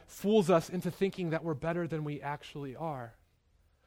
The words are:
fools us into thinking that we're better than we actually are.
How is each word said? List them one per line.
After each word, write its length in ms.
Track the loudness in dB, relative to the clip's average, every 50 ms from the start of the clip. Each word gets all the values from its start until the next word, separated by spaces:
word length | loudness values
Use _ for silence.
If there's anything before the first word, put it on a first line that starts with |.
| -12 -20
fools 400 | -10 -2 2 6 6 6 8 8
us 180 | 6 6 4 2
into 200 | -4 -4 -4 -4
thinking 400 | 0 0 0 0 0 -2 -2 -2
that 140 | -2 -2 -2
we're 100 | -2 -4
better 340 | -2 -2 -2 -2 -2 -2
than 160 | -2 -2 -4 -4
we 160 | -4 -6 -6
actually 560 | -6 -6 -6 -8 -10 -12 -12 -10 -10 -8 -8
are. 380 | -6 -6 -6 -6 -6 -8 -10 -14 _ _ _ _ _ _ _ _ _ _ _ _ _ _